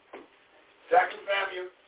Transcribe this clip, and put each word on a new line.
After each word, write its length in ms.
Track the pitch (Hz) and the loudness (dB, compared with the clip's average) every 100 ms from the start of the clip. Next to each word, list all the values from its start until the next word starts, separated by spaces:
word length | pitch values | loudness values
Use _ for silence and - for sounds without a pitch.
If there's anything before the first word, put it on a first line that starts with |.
| _ - - _ _ - - _ - | _ -20 -20 _ _ -20 -20 _ 2
Second 320 | 175 180 - 202 | 4 4 -2 -4
Samuel, 400 | 196 190 370 - - | -2 -2 -6 -12 -14